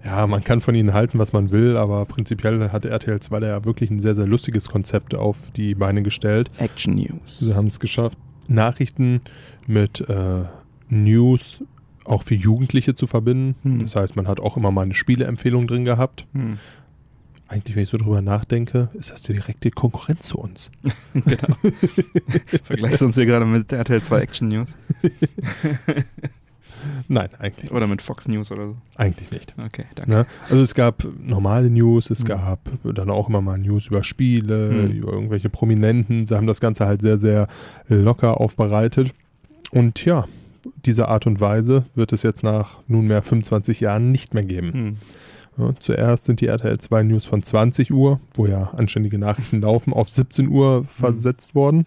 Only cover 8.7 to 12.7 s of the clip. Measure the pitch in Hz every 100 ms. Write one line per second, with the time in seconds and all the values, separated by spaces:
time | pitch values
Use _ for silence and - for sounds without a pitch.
8.7 | 123 135 - 127 123 - - - - -
9.7 | 107 101 - - 98 92 92 90 - -
10.7 | - - 110 104 113 123 123 - - -
11.7 | - _ - - 107 - 107 101 113 131